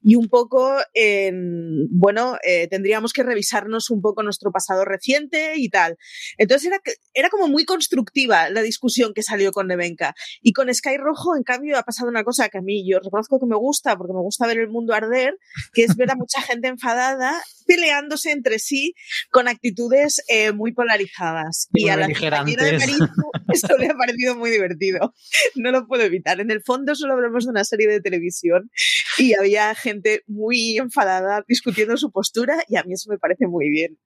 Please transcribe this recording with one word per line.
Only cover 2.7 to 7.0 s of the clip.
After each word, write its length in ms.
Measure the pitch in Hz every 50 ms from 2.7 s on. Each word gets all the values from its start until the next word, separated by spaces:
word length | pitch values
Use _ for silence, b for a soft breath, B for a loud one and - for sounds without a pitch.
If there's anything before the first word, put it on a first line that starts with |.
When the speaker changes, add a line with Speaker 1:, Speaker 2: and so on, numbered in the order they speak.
| 196 190 196 196 214 220 220 233
Speaker 1:
que 120 | - - 247
revisarnos 640 | 247 240 208 208 - 233 208 196 214 220 226 - -
un 120 | 233 208
poco 220 | 185 214 202 - 214
nuestro 300 | 208 202 - - 202 175
pasado 320 | 190 - - 190 190 196
reciente 680 | 190 190 185 - - 262 294 302 262 330 311 311 311 311
y 100 | 311 254
tal. 300 | 196 - 190 170 165 170 B B B B B B B B -
Entonces 280 | 220 185 247 285 285
era 100 | 349 392 392 _
que, 80 | - - _